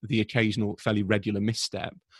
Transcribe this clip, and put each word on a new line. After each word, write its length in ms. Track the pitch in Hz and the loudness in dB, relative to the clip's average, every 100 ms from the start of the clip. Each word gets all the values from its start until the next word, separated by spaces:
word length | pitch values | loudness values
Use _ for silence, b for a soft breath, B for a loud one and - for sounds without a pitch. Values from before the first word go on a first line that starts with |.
the 200 | 104 110 | -2 0
occasional 540 | 107 120 110 107 104 - | 2 2 2 2 -2 -2
fairly 260 | 117 104 | 0 0
regular 360 | 98 104 104 101 | 2 0 0 0
misstep, 540 | 107 113 - 95 - 185 _ b | 0 -2 -4 -6 -8 -10 _ b